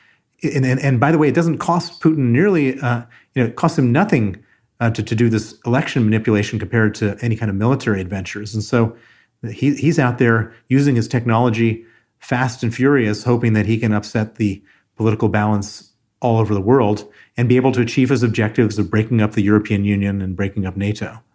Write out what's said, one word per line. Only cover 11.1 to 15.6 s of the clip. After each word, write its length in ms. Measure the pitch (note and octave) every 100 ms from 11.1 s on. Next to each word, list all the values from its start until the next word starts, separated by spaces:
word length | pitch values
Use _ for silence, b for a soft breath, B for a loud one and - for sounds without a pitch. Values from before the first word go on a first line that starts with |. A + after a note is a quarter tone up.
| B2 A#2 A2+ B2 A2 A2+ A2 B B B _
fast 460 | - B2 B2+ -
and 100 | A#2
furious, 500 | A#2 C3+ C#3+ A2 G#2
hoping 300 | B2 A#2+ A#2+
that 140 | G#2+ G2+
he 100 | A2+
can 160 | A2+
upset 420 | G#2 - A2+ G#2+ -
the 280 | G#2 F#2+ b b b -
political 340 | A2 G2+ G#2+
balance 640 | G#2 G#2+ G#2